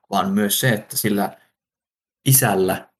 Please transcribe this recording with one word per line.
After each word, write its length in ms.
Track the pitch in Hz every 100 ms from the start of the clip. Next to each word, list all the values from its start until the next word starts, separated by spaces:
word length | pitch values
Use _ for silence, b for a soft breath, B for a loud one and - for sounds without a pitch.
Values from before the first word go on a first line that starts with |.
| -
vaan 200 | 98 95
myös 300 | 101 101 -
se, 80 | 131
että 260 | 104 - -
sillä 420 | 107 101 98 - b _ _ _ _ _ _ _
isällä, 680 | 135 131 117 95 92 90 -